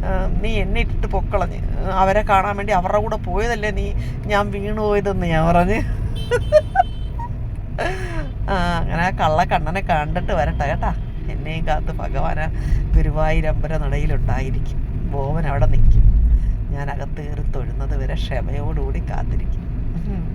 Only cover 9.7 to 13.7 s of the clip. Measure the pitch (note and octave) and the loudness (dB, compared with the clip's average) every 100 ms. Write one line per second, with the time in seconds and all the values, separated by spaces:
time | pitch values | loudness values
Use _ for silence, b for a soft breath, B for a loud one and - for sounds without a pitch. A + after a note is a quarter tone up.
9.7 | F#3 G3 E3 D3+ D#3+ E3+ F#3 D3+ D#3+ C#3+ | -4 -2 -2 0 -4 -2 0 0 0 -2
10.7 | - G#3+ - - - - - C#3+ D#3+ D#3+ | -2 -2 -4 -6 -6 -6 -6 -4 -4 0
11.7 | D3 - D#3+ - C#3 D#3+ E3 D#3+ - B | 0 0 -4 -4 -2 0 0 -2 -2 B
12.7 | B - - D3+ D3+ D#3 D#3+ D#3 D3 D3 | B 4 4 4 2 2 2 2 0 0